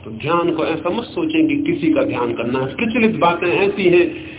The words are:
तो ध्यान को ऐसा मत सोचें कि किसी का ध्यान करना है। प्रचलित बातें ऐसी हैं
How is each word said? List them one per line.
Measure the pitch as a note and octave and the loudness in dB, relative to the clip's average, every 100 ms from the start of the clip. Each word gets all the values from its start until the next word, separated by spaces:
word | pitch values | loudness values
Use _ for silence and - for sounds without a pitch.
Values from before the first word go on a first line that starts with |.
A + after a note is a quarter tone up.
तो | G#2 | -14
ध्यान | A2 C3+ F3 E3+ | -10 -2 0 0
को | D#3+ | -2
ऐसा | D#3 D#3+ F3+ | -2 -2 -2
मत | A3 | -4
सोचें | - F3 D#3+ D#3+ D3 | -6 -4 -2 2 2
कि | - C#3+ | 0 0
किसी | - D#3+ | 0 2
का | C#3 | 2
ध्यान | B2+ B2+ A#2+ | 0 -2 -2
करना | A#2 A#2+ C3 | -2 -2 -2
है। | C3 | -4
प्रचलित | - A#3 A#3 A3 D3+ | -2 -2 2 2 4
बातें | F3 E3+ F3 | 2 2 0
ऐसी | E3+ G3 - F3+ | 2 0 2 4
हैं | F3 E3+ - - | 4 4 -2 -14